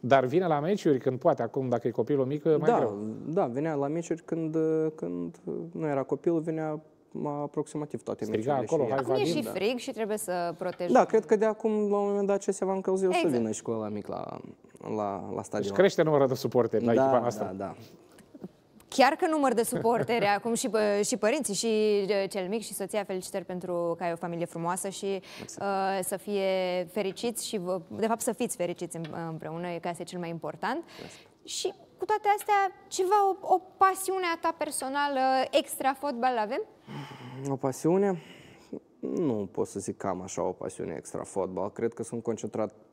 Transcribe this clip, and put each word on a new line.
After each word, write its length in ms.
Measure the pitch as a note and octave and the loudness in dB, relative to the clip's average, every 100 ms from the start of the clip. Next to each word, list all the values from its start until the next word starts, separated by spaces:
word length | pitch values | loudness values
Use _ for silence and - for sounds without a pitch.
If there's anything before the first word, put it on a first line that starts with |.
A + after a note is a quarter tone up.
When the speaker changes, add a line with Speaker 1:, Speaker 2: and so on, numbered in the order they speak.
Speaker 1:
dar 240 | - C#3 | 6 6
vine 220 | B2+ D3+ F#3 | 6 2 2
la 140 | D3 | 2
meciuri 380 | D#3 G3+ E3+ C3+ | 2 2 4 4
când 200 | C3 B2+ | 2 2
poate, 240 | F3 C#3+ | 2 2
acum 260 | A#2 - C3 | 0 -2 0
dacă 180 | A#2+ B2 | 0 0
e 20 | |
copilul 360 | A2 A2 D3 C3 | -2 0 2 2
mic, 180 | D3 | 0
mai 140 | E3 D3+ | 2 4
Speaker 2:
Da, 180 | D3 A#3 | 6 4
Speaker 1:
greu. 220 | B2 G2+ G#2+ A2 - | 2 -2 -6 -6 -4
Speaker 2:
da, 160 | E3 D3+ | 0 0
venea 280 | A#2+ D#3+ | 0 -2
la 140 | D3 C#3 | 0 0
meciuri 340 | D#3+ E3 E3 | -2 -4 -6
când, 340 | - E3 D#3+ D#3+ D#3+ D#3+ D#3 | -4 -4 -2 0 2 2 0
când 420 | D#3 E3+ - E3+ E3 F3+ F3 E3+ | -2 -6 -6 -6 -8 -8 -8 -8
nu 140 | E3+ D#3 | -4 -2
era 160 | C#3 | 0
copil, 360 | C3 C#3 - E3 | 0 0 2 0
venea 400 | E3 D#3+ D#3 D3+ - _ _ - D3 D3 | 0 -4 -4 -6 -10 _ _ -6 -4 -4
aproximativ 600 | C#3+ - D3 D3+ D3 A#2+ | -4 -4 -4 -6 -6 -8
toate 220 | - G#2+ | -6 -6
Speaker 1:
Striga 280 | G#2+ A2 A#2 | -2 0 2
Speaker 2:
meciurile 120 | C#3 A#2 | 0 2
Speaker 1:
acolo, 180 | D#3+ | 2
Speaker 2:
și 60 | B2 | 2
Speaker 1:
"Hai, 80 | C3+ | 0
Speaker 3:
Acum 160 | C3 | 2
e 20 | - | 2
Speaker 1:
Vadim!" 160 | F#4+ | 2
Speaker 3:
și 80 | D#4+ | 0
Speaker 2:
Da. 80 | A3 | -2
Speaker 3:
frig 280 | - G3+ B3+ | 0 0 -2
și 120 | B3 | -6
trebuie 260 | A3 A3 G#3 | -4 -2 -2
să 380 | - F3+ F3 E3 | -2 -2 -2 -4
protejăm. 340 | F3+ E3+ F3 | -6 -4 4
Speaker 2:
Da, 120 | B3 | 6
cred 200 | F#3 A3 A3 | 8 4 4
că 100 | G#3+ | 4
de 80 | |
acum, 260 | A3 G#3+ A3 G#3+ G#3 | 4 2 0 2 2
la 80 | G3+ | 2
un 80 | G3+ | 2
moment 180 | G3+ G3 | 0 2
dat, 140 | G3 | 0
ce 100 | - | 0
se 140 | G3 | -2
va 80 | F#3+ | 0
încălzi, 340 | F#3+ F#3+ F#3+ F#3+ | 0 0 2 4
o 40 | |
să 60 | F#3+ | 4
Speaker 3:
Exact. 140 | F#3 B2 | 4 2
Speaker 2:
vină 140 | A2+ | 0
și 120 | G#2+ | -2
cu 80 | - | -4
ăla 180 | A2+ G#2+ | -4 -4
mic 180 | G#2+ - | -6 -6
la, 320 | F2 G1+ G1+ - - - - | -8 -8 -10 -14 -18 -20 -14
la, 80 | - A2 | -6 -4
la 240 | G#2 G2 G2 | -2 -4 -6
Speaker 1:
Deci 100 | G2 | -8
Speaker 2:
stadion. 300 | G#2+ G#2 G2+ | -4 -4 -2
Speaker 1:
crește 280 | G2 F#3+ - | 4 4 4
numărul 240 | D#3 D3 C3+ | 4 4 4
de 80 | |
suporteri 500 | C3 C3 B2 A#2 G#2+ | 2 0 2 4 2
la 100 | A#2+ | 4
Speaker 2:
Da, 80 | A#2 | 4
Speaker 1:
echipa 160 | C3+ B2+ | 6 4
noastră. 260 | A#2+ G#2+ | 2 -2
Speaker 2:
da, 200 | G2 F#2+ | -6 -6
da. 100 | G2 - A2+ - - - - - - _ _ - - | -8 -10 -18 -20 -20 -20 -20 -18 -18 _ _ -20 -8
Speaker 3:
Chiar 240 | - C4 | 6 6
că 140 | D4+ F4 | 6 2
număr 260 | D#4 C4+ | 4 2
de 80 | A#3 | 2
suporteri 640 | A3+ - A3+ A#3 - A#3 G3+ | 0 0 2 2 2 2 2
<laughs> 40 | G3+ | 2
acum 180 | A#3 | 0
și 140 | A3+ A#3 | -2 0
pă-, 320 | G#3+ G#3 G3+ | 2 2 2
și 120 | G#3 A#3+ | 0 2
părinții, 380 | G#3+ D4 A3+ | 2 2 0
și, 120 | F#3+ A#3 G#3+ G#3+ G#3 G3 | -2 2 4 4 4 2
uh, 160 | G3+ F#3+ | 0 0
cel 180 | G3+ F3+ | -2 -4
mic, 140 | A3 | -4
și 120 | G#3 | -6
soția, 300 | G3+ F#3+ G#3+ | -8 -4 -4
felicitări 400 | G3 F#3+ F#3 G3 | -2 -6 -4 -8
pentru 500 | F3+ F#3 F3+ F3 E3+ E3+ | -6 -8 -4 -2 0 -2
că 60 | |
ai 80 | F3+ | -4
o 40 | E3+ | -4
familie 280 | F3 E3+ | -4 -4
frumoasă 440 | E3+ E3+ E3+ F#3 G3 | -4 -4 -2 -2 -4
și, 320 | F3+ G3 G3 - - | -6 -4 -4 -6 -16
Speaker 2:
Mersi. 200 | - - | -14 -6
Speaker 3:
uh, 380 | G3 G3 F#3+ F#3+ | -2 0 0 0
să 140 | F#3 F#3+ | -2 -6
fie 680 | - G3+ F#3+ F#3+ F#3 F3+ F3 | -4 0 2 2 0 -2 -2
fericiți 540 | - G3 F#3 A#3 A3 - | -2 -4 -2 -4 -4 -4
și 120 | G#3+ | -4
vă, 220 | F3 F#3 E3+ - | -2 -4 -4 -4
de 80 | G#3+ | -2
fapt, 140 | A3+ | 0
să 120 | - | -2
fiți 240 | G#3+ A#3 - | -2 -4 -2
fericiți 400 | F3 F3 F3 E3 | -4 -4 -8 -8
în-, 100 | E3 E3+ E3 | -8 -8 -8
împreună, 380 | D#3+ D#3 E3 F3 | -8 -8 -8 -6
e, 100 | E3+ | -6
că 100 | F3 | -6
asta 140 | E3+ | -6
e 20 | |
cel 140 | - F3+ | -8 -6
mai 100 | E3+ | -6
important. 540 | E3+ D3+ - F#3+ C#4+ E4+ - | -6 -8 -6 -4 -4 -6 -16
Speaker 2:
Mersi. 280 | - - - _ - - | -16 -18 -20 _ -12 -6
Speaker 3:
Și 140 | F#4 - - - | -6 -6 -20 -12
cu 60 | |
toate 240 | F#4 G#4+ G#4+ G4+ | -2 0 2 2
astea, 180 | - G4+ G4 G4 - | 4 2 2 -2 -10
ceva, 260 | - F#4 G#4 G4 F#4 | -2 4 4 4 0
o, 140 | - | 2
o 40 | F#4 F4+ - | 2 2 4
pasiune 480 | F#4+ F#4 - F#4+ F4+ | 4 4 -2 -2 0
a 40 | E4 | 0
ta 140 | E4 D#4+ | -2 -2
personală, 600 | D4+ - C4 C#4 C#4+ C#4 C4 C4 - | -4 -4 -4 -2 0 2 4 4 4
extra 420 | - - - C4+ | 2 2 -2 -2
fotbal, 460 | C4+ C#4+ A#3+ B3+ B3 | 0 -4 0 0 2
avem? 240 | G#3+ C4+ C#3+ - - C#3+ C#3 C3 B2+ B2+ C#3 | 0 -2 -6 -12 -12 -10 -10 -14 -14 -8 -4
Speaker 2:
O 60 | C3+ | 0
pasiune? 680 | C#3 B2 D#3 F#3 G3+ F3+ - - - - - - _ _ | 0 0 2 4 4 0 -6 -20 -20 -20 -14 -16 _ _
Nu 480 | - - D#3+ A2 G2 | -6 0 0 0 -2
pot 140 | - G2+ | -4 -4
să 140 | G2+ | -4
zic 160 | G2 - | -8 -6
că 100 | G2+ | -4
am 140 | F2+ | -4
așa 200 | F#2 - | -6 -4
o 80 | F2 | -2
pasiune 420 | F2+ - - F2+ D#2+ | -2 -8 -6 -8 -8
extra 240 | - - | -8 -10
fotbal. 500 | - G2 F#2 F2+ G2 | -6 -4 -4 -4 -6
Cred 220 | - A#2 | -2 -4
că 80 | - | -4
sunt 200 | A2+ A#2+ | -8 -6
concentrat 520 | A2+ A2 G#2+ G#2+ G#2+ - - | -4 -6 -4 -4 -4 -6 -20